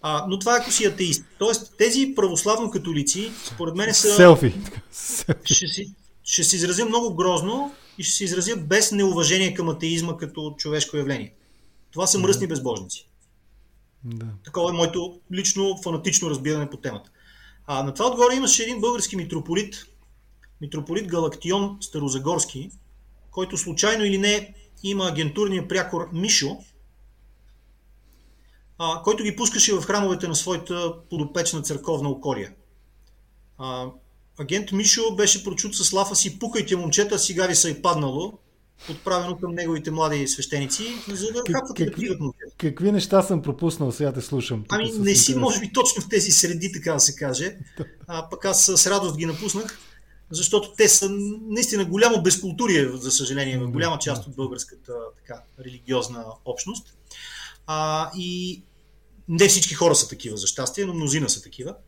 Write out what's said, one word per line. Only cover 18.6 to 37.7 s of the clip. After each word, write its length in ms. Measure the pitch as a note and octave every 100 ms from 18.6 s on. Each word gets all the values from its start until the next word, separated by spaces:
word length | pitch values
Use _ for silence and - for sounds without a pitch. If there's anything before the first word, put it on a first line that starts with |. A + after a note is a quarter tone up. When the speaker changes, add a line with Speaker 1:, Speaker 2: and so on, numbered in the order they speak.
Speaker 1:
един 180 | A3+ B3
български 340 | A3 A#3+ - F#3+
митрополит, 680 | E3 D#3+ C#3+ F3 G#3 - - _ _ _ _ _ - _
митрополит 460 | D3 D#3 C#3+ F3 G3
Галактион 680 | E3+ D#3+ D3 E3+ G3 G3+ G3+
Старозагорски, 880 | - D#3 C#3 C3 C#3 E3+ - C3 F3 - - - - - -
който 260 | - F#3 G3
случайно 480 | E3+ D#3 G#3 A3+ G#3
или 120 | G3
не 360 | G3+ G#3 G3+ - - -
има 240 | G3 G3 F#3
агентурния 600 | D#3 D3+ D3+ G#3 F#3 F#3
прякор 420 | F#3+ F3+ E3+ E3
Мишо, 440 | E3+ G#3 - C#3 G3 - _ - _ - _ - _ _ _ _ _ _ _ _ _ _ _ _ _ _ -
а, 240 | E3 E3
който 200 | F3+ A3
ги 120 | G#3 G#3
пускаше 380 | A#3+ G#3+ G#3 G3
в 60 |
храмовете 460 | D3+ G3+ G3 F3+ F3+
на 80 | D#3
своята 580 | - F3 - F3 E3+ E3+ -
подопечна 520 | E3+ D3 - E3 D#3+
църковна 480 | C#3 C#3+ - D#3 C#3+
околия. 440 | C3+ C#3+ A#2+ F#2+ - _ _ _ _ _ _ _ _ _ -
А, 280 | C3 B2+ B2+ C3 _ _ _ -
агент 320 | C#3 G3 G3+
Мишо 440 | F#3+ G#3 - A3+ F#3+
беше 280 | G3+ G3+
прочут 320 | G3 - G#3 -
с 180 | G3
лафа 220 | F#3+ G3 G3
си: 240 | F#3+ -
„Пукайте, 360 | A3+ A3+ - F3+
момчета, 440 | F3 G3 G3+ -
сега 280 | - F3 F#3
ви 80 | E3
се 160 | E3+